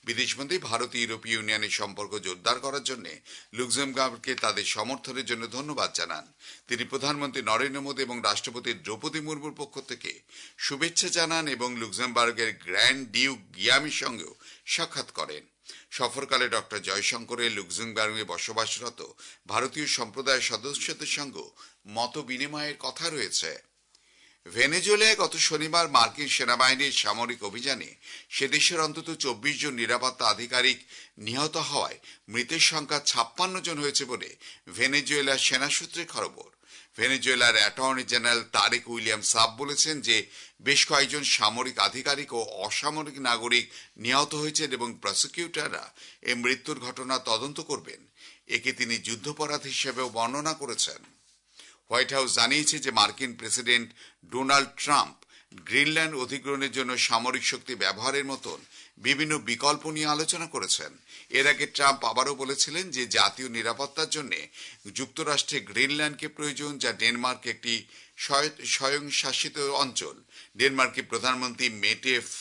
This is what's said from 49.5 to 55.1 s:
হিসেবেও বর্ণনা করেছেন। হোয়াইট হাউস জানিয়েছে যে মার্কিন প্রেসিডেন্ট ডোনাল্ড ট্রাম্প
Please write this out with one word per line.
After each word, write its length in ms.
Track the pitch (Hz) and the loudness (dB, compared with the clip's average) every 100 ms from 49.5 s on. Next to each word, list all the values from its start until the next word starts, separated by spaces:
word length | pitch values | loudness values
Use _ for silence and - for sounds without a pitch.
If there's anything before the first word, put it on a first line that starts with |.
| 147 | -2
হিসেবেও 460 | 139 127 135 123 127 | -4 -4 -2 -2 -2
বর্ণনা 440 | 113 117 139 151 | 0 0 0 -2
করেছেন। 520 | 156 139 110 - - - _ _ _ _ - - - _ | -4 -6 -2 -2 -4 -18 _ _ _ _ -20 -20 -20 _
হোয়াইট 220 | 117 127 | 0 2
হাউস 220 | 135 127 | 2 2
জানিয়েছে 440 | 113 117 147 151 156 | 4 4 4 2 0
যে 120 | 127 | 2
মার্কিন 440 | 110 104 - 131 | 4 4 2 -6
প্রেসিডেন্ট 560 | 117 110 - 120 120 113 - - _ | -6 -4 -2 4 2 2 -14 -20 _
ডোনাল্ড 440 | - 120 131 139 135 - | -8 -2 4 4 4 -4
ট্রাম্প 400 | - 143 78 | 2 2 2